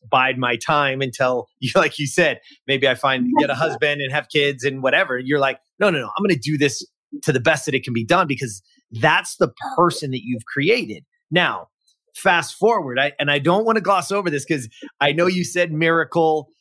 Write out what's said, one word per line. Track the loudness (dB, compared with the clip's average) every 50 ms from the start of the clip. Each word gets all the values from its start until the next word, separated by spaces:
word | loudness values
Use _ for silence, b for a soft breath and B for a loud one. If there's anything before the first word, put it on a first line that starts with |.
| _ 0
bide | 2 2 2 2 0 -2
my | -2 -2 -2
time | -4 -2 0 0 2 2 0 0 -2
until, | -4 -6 -2 0 0 0 0 -2 -4 _ _
<laughs> | -8
you, | -8 0 2
like | 2 2 2 0 -4
you | -6
said, | -4 0 2 2 2 0 -2 b b b b b
maybe | -2 -2 2 2 2
I | 2
find, | 2 2 0 0 2 0 0 2 2
get | 2 2
a | 0
husband | 0 -2 -2 0 0 0 0 0 -2
and | -4 -4 -4
have | -4 -4 0
kids | 0 2 2 2 0 -2 -4
and | -4 -4 0 0
whatever. | 2 2 2 2 0 -2
You're | -6 -2 -2 0 0
like, | 2 0 -2 -4 _ _ _ 0
"No, | 2 2
no, | 2 0
no, | -4 -4 -4
I'm | -2 0
gonna | 2 0
do | 0 0 -2 0 2
this | 2 0 0 -2 -12 -16 _ _ _ _ -16 -8 -2
to | 0 0
the | 2
best | 2 2 2 2 0
that | -2 -4
it | -4 -4
can | -2 -4
be | -4 0
done," | 2 2 2 2
because | 0 -2 -6 -6 -10 -10 -14 _ _ _ _ _ _ -8
that's | 0 2 2 2 2 0 -4 -2
the | 0 0 0 0 -8 -10 -6 0
person | 2 2 2 2 -2 -6 -6 -6
that | -6 -4
you've | -6 -6 -6 -6
created. | -8 -6 -2 2 2 2 0 0 -6 -10 -14 -16 _ _ _ _ -2
Now, | 0 2 2 2 -2 -4 -10 _ _ _ _ _ _ _ _ _ -14
fast | -2 2 2 2 2 2 -2 -6
forward, | 0 2 2 2 2 -2 -4 -2 0
I, | 0 -2 0 -2
and | -2 0
I | 0 0
don't | 2 2 2 2 2
wanna | 2 0 0
gloss | 2 2 2 2 2 -2 -4
over | -2 -2 -2
this | -4 -4 -2
'cause | -2 -4 -4 -4 -8 B B B B B -2
I | 0 0 2
know | 2 2
you | 2 2 0 -4
said | -2 0 0 0 0 0
miracle. | 0 2 2 2 2 0 0 0 2 2 2 2 0 -4 _ _ _